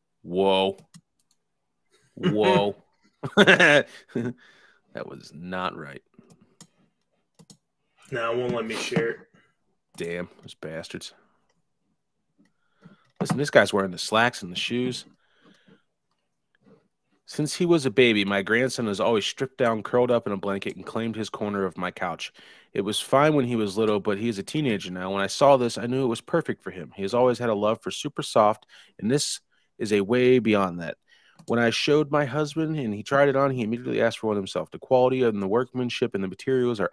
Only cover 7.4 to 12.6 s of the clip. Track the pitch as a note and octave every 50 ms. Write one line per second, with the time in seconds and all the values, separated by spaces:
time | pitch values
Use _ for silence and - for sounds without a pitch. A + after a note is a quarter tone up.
7.4 | - - - _ _ _ _ _ _ _ _ _ _ - B2+ A#2+ A#2 A#2 A#2 B2
8.4 | B2 B2 A#2+ A#2 A2 A2 A2 - - - B2+ - A2+ A#2 - - - _ _ _
9.4 | _ _ _ _ _ _ _ _ _ _ _ - F2 E2+ E2+ F2 F2 E2+ _ _
10.4 | - - - - - D#2+ D#2+ D#2+ E2+ - - - - - - _ _ _ _ _
11.4 | _ _ _ _ _ _ _ _ _ _ _ _ _ _ _ _ _ _ _ _
12.4 | _ _ _ _